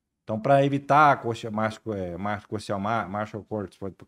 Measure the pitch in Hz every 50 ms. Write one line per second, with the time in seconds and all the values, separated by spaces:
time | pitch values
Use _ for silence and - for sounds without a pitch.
0 | _ _ _ _ _ - 110 107 110 143 139 139 139 139 139 139 139 - 139 147
1 | 151 143 131 120 117 117 113 - - 110 104 107 110 110 107 - - 110 104 95
2 | 92 87 85 87 101 104 104 98 - - 110 107 - - 104 98 101 104 117 113
3 | 95 87 98 104 107 104 - 104 92 - 107 107 98 87 - - 101 95 - _
4 | -